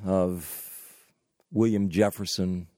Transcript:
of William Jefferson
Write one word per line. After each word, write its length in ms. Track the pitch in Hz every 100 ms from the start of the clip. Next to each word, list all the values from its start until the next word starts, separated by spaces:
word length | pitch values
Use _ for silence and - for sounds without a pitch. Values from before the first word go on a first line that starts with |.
| 95
of 920 | 95 90 90 85 - - - - - _ _ _ _ _
William 380 | 107 110 104 101
Jefferson 800 | 85 104 101 95 - 92 90 85